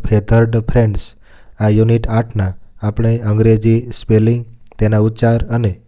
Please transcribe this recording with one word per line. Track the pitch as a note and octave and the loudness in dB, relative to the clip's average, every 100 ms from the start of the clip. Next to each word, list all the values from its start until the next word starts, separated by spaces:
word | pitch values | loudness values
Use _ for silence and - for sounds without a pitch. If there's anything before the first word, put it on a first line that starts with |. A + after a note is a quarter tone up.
| - | 0
Feathered | G#2 G2+ A2+ A#2 | 0 2 2 2
Friends, | A2+ A2 B2 A2 G2 - - - - - - | 0 0 0 0 0 -4 -8 -20 -20 -18 -4
આ | G#2+ | 0
યુનિટ | G#2+ A2 A2+ A2+ | 2 2 0 0
આઠના | A2+ A2+ G#2+ F#2+ F#2+ - - | -2 -2 -4 -4 -6 -16 -10
આપણે | G#2+ G#2 A2+ A#2 | -6 -2 -2 -2
અંગ્રેજી | G#2+ G#2+ A2+ A2 A2+ A2+ A#2 | -2 2 4 4 2 0 -2
સ્પેલિંગ, | - - A2 A2 A#2+ A2+ - - - | -6 0 2 2 0 -6 -18 -18 -4
તેના | G#2+ A2 | 0 2
ઉચ્ચાર | A2 A2 A#2 A#2 | 0 0 0 0
અને | - A2+ A2+ F#2 | -2 -2 -4 -6